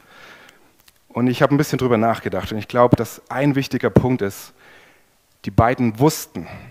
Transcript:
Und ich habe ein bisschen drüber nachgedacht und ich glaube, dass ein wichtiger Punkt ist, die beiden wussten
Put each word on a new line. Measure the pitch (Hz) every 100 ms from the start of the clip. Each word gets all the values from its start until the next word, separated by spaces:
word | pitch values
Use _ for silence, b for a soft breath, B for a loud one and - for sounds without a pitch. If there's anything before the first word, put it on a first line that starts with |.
| B B B B B B B B _ _ _
Und | - 123
ich | 123
habe | 139
ein | 143
bisschen | 151 135
drüber | 127 117
nachgedacht | 113 107 107 92 -
und | 110
ich | 101
glaube, | 123 123 -
dass | 110 - -
ein | 123 143
wichtiger | 135 135 127 120
Punkt | - 127 127
ist, | 98 - - _ b b b b b b _ _
die | -
beiden | 101 117 131 120 107
wussten | 147 - - - 82 98 B